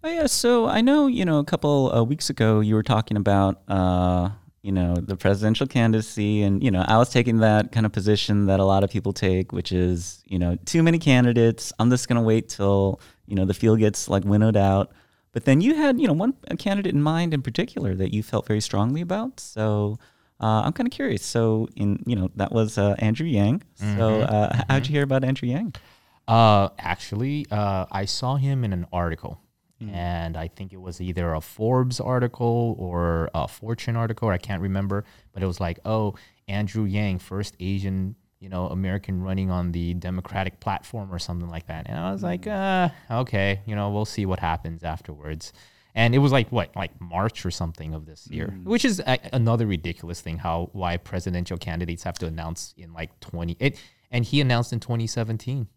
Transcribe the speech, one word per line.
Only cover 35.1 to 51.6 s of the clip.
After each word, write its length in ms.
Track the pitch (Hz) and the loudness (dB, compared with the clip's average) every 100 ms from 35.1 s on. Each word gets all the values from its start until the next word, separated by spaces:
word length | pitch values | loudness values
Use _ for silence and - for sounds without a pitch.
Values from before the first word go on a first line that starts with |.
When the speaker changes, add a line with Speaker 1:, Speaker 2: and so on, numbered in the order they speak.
| _ _ | _ _
Speaker 2:
but 100 | - | -6
it 20 | 92 | -4
was 140 | 87 | -2
like, 180 | 90 87 - | -6 -6 -2
"Oh, 300 | 110 104 95 - _ - | -2 -2 -6 -18 _ -8
Andrew 380 | 98 107 110 104 | -4 -4 -2 -2
Yang, 340 | 101 104 90 | 0 -2 -2
first 360 | - 95 104 - | -6 -8 -8 -8
Asian, 560 | 92 98 98 95 92 - _ _ | -6 -4 -2 -4 -4 -8 _ _
you 100 | 95 | -10
know, 200 | 92 90 | -6 -4
American 520 | 92 95 95 92 92 | -4 -4 -4 -4 -6
running 300 | 92 95 95 | -4 -2 -2
on 200 | 90 87 | -2 -2
the 220 | 87 85 | -4 -4
Democratic 640 | 87 90 92 92 98 95 - | -4 -6 -8 -6 -6 -6 -6
platform," 540 | - 95 - 117 98 | -6 -6 -8 -12 -10
or 60 | 87 | -10
something 280 | - 87 85 | -8 -8 -8
like 200 | 82 - | -10 -10
that. 180 | 80 - | -12 -10
And 120 | - | -8
I 120 | - | -6
was 120 | 196 | -6
like, 220 | 180 180 196 | -6 -6 -6
Speaker 1:
Mm. 440 | 202 190 185 180 - - | -4 -2 0 0 -2 -6
Speaker 2:
"Uh, 80 | 117 | -4
okay, 380 | 127 104 98 98 101 | -2 0 0 0 -4
you 80 | 104 | -4
know, 160 | 101 | -2
we'll 120 | 101 107 | -2 -4
see 200 | - 98 | -4 -4
what 140 | 92 | -2
happens 440 | 85 80 85 82 | -2 -4 -6 -10
afterwards." 680 | 85 78 - 73 76 78 - _ - _ _ | -8 -10 -12 -16 -12 -12 -12 _ -20 _ _
And 220 | - 117 127 | 2 4 6
it 40 | |
was 120 | 139 | 4
like, 200 | 135 110 | 4 2
what, 240 | 117 87 - | -2 -4 -6
like, 240 | 87 - | -10 -10
March 460 | 87 85 107 - 90 | -8 -2 -2 -2 -8
or 60 | |
something 420 | - 82 82 78 | -6 -8 -8 -10
of 140 | 78 76 | -12 -12
this 200 | - - | -20 -14
year, 160 | 151 - | -8 -8
Speaker 1:
Mm. 160 | - | -10
Speaker 2:
which 200 | 180 233 | -2 0
is 160 | 262 196 | 2 0
a-, 180 | - 127 - | 0 -2 0
another 360 | 131 117 117 110 | 0 2 2 2
ridiculous 540 | 90 85 82 82 85 | 0 -4 -10 -10 -12
thing, 180 | - 80 | -8 -8
how, 320 | - 85 87 | -4 -4 -6
why 240 | 98 90 85 | -6 -4 -4
presidential 600 | - 95 90 87 87 | -6 -8 -4 -4 -4
candidates 420 | 87 | -8